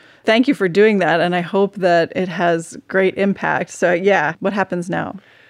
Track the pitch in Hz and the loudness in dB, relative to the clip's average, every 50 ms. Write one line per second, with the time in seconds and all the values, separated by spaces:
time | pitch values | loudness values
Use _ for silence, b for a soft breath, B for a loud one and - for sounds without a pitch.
0 | b b b b b - 220 233 262 277 - - 196 180 160 196 208 220 214 196 | b b b b b 0 2 2 2 2 0 0 0 0 2 4 4 4 4 2
1 | 175 156 165 170 160 175 175 180 175 160 - 196 202 196 - 202 185 180 170 170 | 2 2 2 2 0 0 0 -2 -4 -2 0 0 0 0 -2 -2 0 2 4 4
2 | 165 - - - 185 185 165 180 175 170 170 165 170 - - - - - - 190 | 2 0 -2 -6 -6 -4 -4 -2 0 0 0 0 -2 -8 -16 -20 -12 -4 0 2
3 | 190 185 - - 196 196 196 - - 160 151 131 - - - - 196 175 180 165 | 2 2 0 0 0 0 0 -2 -2 -2 -2 -2 -4 -6 -6 -2 0 0 0 2
4 | 190 202 190 175 151 147 175 - 175 196 196 208 190 - 180 180 175 190 170 165 | 2 2 2 2 0 -2 -4 -4 -4 -4 -2 -2 -4 -4 -4 -8 -6 -4 -6 -6
5 | - - - 185 b b b b b | -6 -6 -10 -14 b b b b b